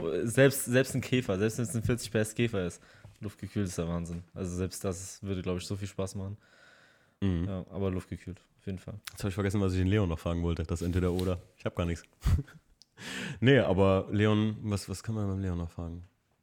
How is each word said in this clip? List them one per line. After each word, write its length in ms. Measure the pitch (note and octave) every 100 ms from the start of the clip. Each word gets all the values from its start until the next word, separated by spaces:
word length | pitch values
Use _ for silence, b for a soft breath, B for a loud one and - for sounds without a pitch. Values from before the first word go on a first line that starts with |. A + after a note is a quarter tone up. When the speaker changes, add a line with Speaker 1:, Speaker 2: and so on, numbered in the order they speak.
| E2 F2
Speaker 1:
Selbst, 420 | A#2 A2+ C3+ C#3
selbst 300 | - B2 C3+
ein 80 | C3
Käfer, 340 | - B2+ B2 F#2+
selbst 200 | A2 A#2
wenn 80 | A#2
es 80 |
ein 80 | A#2
vierzig 280 | G#2 A#2+ -
P 80 | A2
S 160 | G#2+
Käfer 320 | - A#2 G#2 F2
ist, 160 | - B B B -
luftgekühlt 480 | G#2 - G2 G#2+ F#2+
ist 80 | F2
der 100 | E2+
Wahnsinn. 340 | E2+ E2+ E2+ F2
Also 220 | - F#2 F2+
selbst 260 | F#2 -
das 400 | G2 F2+ F#2+ -
würde, 200 | G2 F#2
glaub 160 | F2+ F2+
ich, 80 | F2
so 100 | G2+
viel 120 | G2
Spaß 260 | - F#2+
machen. 240 | G#2 F#2+ G#2 b b b b b b b b
Speaker 2:
Mhm. 240 | G2 E2+ F#2+
Speaker 1:
Ja, 200 | F#2+ -
aber 200 | F#2+ G2
luftgekühlt, 500 | F#2 - E2+ - F2+ _ _
auf 80 | -
jeden 120 | F#2
Fall. 160 | - G#2 -
Speaker 2:
Jetzt 100 | -
hab 60 | G#2
ich 60 |
vergessen, 260 | F#2+ G2 G#2
was 140 | F#2+
ich 40 | F#2
den 100 | F#2
Leon 200 | G#2+ F#2
noch 100 | D#2+
fragen 240 | F2 E2+
wollte, 200 | E2+ E2+
das 160 | E2 E2+
Entweder-Oder. 580 | E2+ F2 F2+ F2+ F#2 F2+ - _
Ich 60 | A2
hab 100 | -
gar 100 | F2
nichts. 160 | E2+ -
<laughs> 60 | _ - - - - _ _ _ - B B B B
Nee, 180 | A#2 C3+
aber 500 | E2+ F#2 F#2+ F#2+ -
Leon, 460 | G#2 G#2+ G#2+ G#2+ A2
was, 260 | G#2+ G2+ -
was 140 | G2
kann 120 | -
man 140 | A2 G2+
beim 140 | F#2+
Leon 160 | F#2+ F2
noch 100 | E2+
fragen? 340 | - E2+ E2+ F2 _ _ _